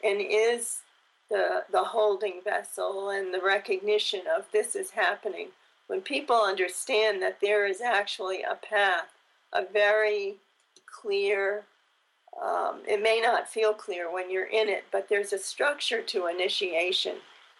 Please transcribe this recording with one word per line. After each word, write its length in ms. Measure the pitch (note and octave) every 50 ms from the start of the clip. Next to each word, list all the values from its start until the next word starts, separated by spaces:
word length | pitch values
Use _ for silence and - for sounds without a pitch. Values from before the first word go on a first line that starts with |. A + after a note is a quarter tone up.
| -
and 160 | G#3+ G3+ G3+
is 640 | G3 - - G#3+ A3 A#3 A#3+ A#3+ A#3+ - - - - _ _ _ _ _ _ _ _ -
the, 340 | A3 G3 F#3 - - - - - F#3
the 100 | F#3 F#3
holding 600 | - - A#3 G#3+ G#3+ G3+ F#3 G#3+ G3+ F3+ F3+ F3+
vessel 640 | G#3 G3+ - - - - - F#3 F#3 G3 F#3+ G3 G3+
and 240 | G3 G3 G3 F#3 F3+
the 80 | F#3
recognition 800 | F3+ G3 G3 G#3 G3+ - G3 F#3 G3 G#3 G#3 G#3 G#3 - - F#3+ - - D#3+
of 80 | F3 G3 - -
this 240 | G#3+ G#3+ - -
is 140 | G3+ F#3+ F#3
happening. 580 | - A3+ G3 F3 G#3 G3+ - G#3+ F3+ F3 F3 F3 - _ _ _ _ _ _
When 160 | - G3 F#3+ F#3+
people 340 | - C#4+ C#4 C#4 - A#3+
understand 840 | A#3 G#3+ G3 F#3+ F#3+ F#3+ - - - - - C4 G#3+ A3 A3 G3+ F#3+ F#3
that 180 | F#3+ F#3+ -
there 260 | - G#3 G#3 G#3 G3+
is 140 | G3+ F#3+ F#3+
actually 600 | A#3+ B3 A3+ G3 G3+ - - - F#3+ F#3+ F#3+ F3+ -
a 120 | - -
path, 540 | - - - A3 G#3 G3+ G3 F3+ E3+ - - - _ _ _ _ _ _ _ -
a 120 | - G3+
very 720 | - G3 G#3 G#3 G#3 G#3+ G#3+ G#3+ G#3+ G#3 G#3 G3+ G3 G#3 G3 _ _ _ _ _ _ _ _ _
clear, 800 | - - - - A3 G3 G3+ G3+ G3 G#3 G3 G3 G3 G#3 G#3 G#3 _ _ _ _ _ _ _ _ _ _ _ _ _ - -
um, 400 | - - - F3+ - - - - -
it 160 | - - G3+ G#3
may 180 | A3 A3 A3+
not 280 | A3+ A#3+ A3+ E3+ - -
feel 240 | - A3+ A3 G#3+ G#3+
clear 400 | G#3+ - - F#3 F3 F3 E3+ F3
when 180 | F#3 F3+ F3+
you're 160 | F#3+ F#3+ -
in 220 | - - A3 A3 G#3
it, 160 | F#3+ F3+ - - -
but 160 | G3 G3 -
there's 240 | G#3+ G3+ G3+ G3+ G3+
a 60 | G3
structure 640 | - - - - - D4 D4 - - - - A3+ A3
to 240 | - - F#3+ F3
initiation. 920 | E3+ E3+ F3+ F3+ G3 - - G3+ F3+ E3+ D#3+ F3 F3+ - - - - - - - - - - - - _ _